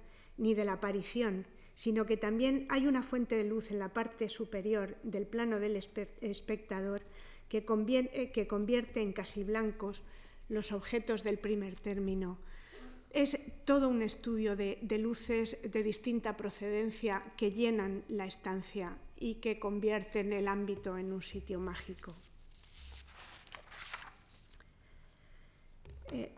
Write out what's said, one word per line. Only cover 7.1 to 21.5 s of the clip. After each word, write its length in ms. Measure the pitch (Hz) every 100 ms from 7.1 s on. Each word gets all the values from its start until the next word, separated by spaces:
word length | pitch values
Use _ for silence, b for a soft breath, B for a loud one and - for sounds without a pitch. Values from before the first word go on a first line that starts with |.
| B B B -
que 160 | 214 214
convien-, 440 | 214 214 254 254
eh, 180 | 269 247
que 160 | 233 202
convierte 540 | 208 208 240 240 240
en 100 | 208
casi 320 | 190 185 208
blancos 580 | 196 220 214 202 202 202 B B B B -
los 240 | 214 208
objetos 540 | 202 - 233 226 220 214
del 140 | 208
primer 360 | 208 208 196 185
término. 640 | 208 202 196 190 185 180 B B B B B B -
Es 280 | - 277 285 - -
todo 240 | - 277 262
un 140 | 240
estudio 560 | 214 - 240 226 214 202
de, 200 | 196 -
de 160 | 220 214
luces 600 | 220 226 - 226 226 -
de 200 | 220 220
distinta 520 | 214 208 247 233 220 208
procedencia 880 | 202 - 208 208 220 220 226 196 - -
que 140 | 202
llenan 520 | 196 233 220 196 196 -
la 160 | 220 190
estancia 720 | - 190 190 180 208 175 - - -
y 180 | 233 220
que 220 | 226 214
convierten 760 | 208 208 214 214 190 214 202
el 160 | 202 202
ámbito 480 | 202 202 196 196 185
en 160 | 190
un 80 | 190
sitio 380 | - 196 -